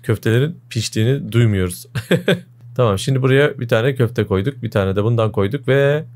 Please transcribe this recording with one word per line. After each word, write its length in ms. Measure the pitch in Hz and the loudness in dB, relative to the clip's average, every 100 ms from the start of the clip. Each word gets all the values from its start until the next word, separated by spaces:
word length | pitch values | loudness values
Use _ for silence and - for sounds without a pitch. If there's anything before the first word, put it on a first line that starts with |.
köftelerin 580 | - 107 113 113 151 175 - | -2 -2 2 2 0 -6 -8
piştiğini 600 | 117 110 110 110 139 113 | -6 -4 0 0 0 0
duymuyoruz. 540 | 110 113 98 90 90 - - - 175 - | 2 2 2 -2 -6 -8 -8 -2 -2 0
<laughs> 440 | 175 - - - | -2 -4 -20 -14
Tamam, 240 | - 120 98 | 0 0 0
şimdi 240 | - 135 | 0 0
buraya 380 | 131 135 147 - | 2 4 2 0
bir 80 | 120 | -2
tane 260 | 117 123 | 0 0
köfte 320 | 127 113 - 104 | 0 -2 0 0
koyduk. 360 | 95 107 123 | 0 -2 -6
Bir 80 | 120 | -4
tane 260 | 107 95 98 | -2 0 0
de 80 | |
bundan 280 | 104 117 110 | 0 2 0
koyduk 360 | 101 101 139 - | 0 -2 -2 0
ve 360 | 135 139 147 165 | 2 2 0 -6